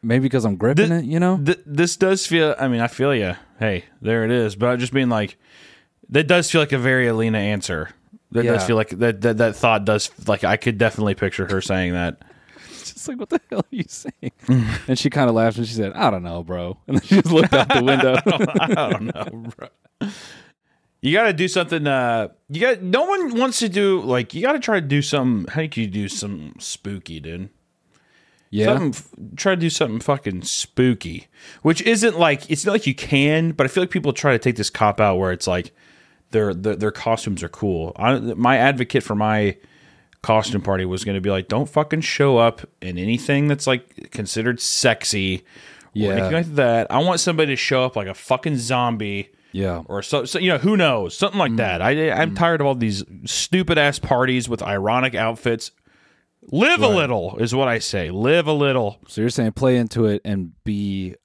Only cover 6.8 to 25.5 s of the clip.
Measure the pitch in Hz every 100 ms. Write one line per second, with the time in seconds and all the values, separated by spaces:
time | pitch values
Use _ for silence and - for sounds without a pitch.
6.8 | 123 131 123 113 113 110 101 104 - 85
7.8 | 78 - _ - _ 117 120 117 95 113
8.8 | 107 92 120 101 117 110 117 101 120 110
9.8 | 101 107 - - - 101 95 107 - 107
10.8 | 113 - 107 98 98 - 92 98 - 95
11.8 | 90 90 87 76 - - _ - - -
12.8 | - - - 254 - 330 _ 220 - 254
13.8 | 170 - - - 135 _ - 131 110 113
14.8 | - 127 - 143 127 113 113 113 113 113
15.8 | 98 - 113 98 87 85 85 90 87 95
16.8 | - 135 - 196 160 160 165 - 135 269
17.8 | 131 135 131 127 202 165 196 - 160 175
18.8 | 127 - 107 - - 117 113 - 123 _
19.8 | _ _ 202 196 - - - _ _ _
20.8 | _ _ 131 180 226 165 180 185 170 165
21.8 | 147 135 123 117 104 _ _ 151 240 233
22.8 | 185 220 339 392 330 233 254 233 233 180
23.8 | 202 190 117 123 120 156 240 294 240 208
24.8 | 147 143 143 147 127 113 87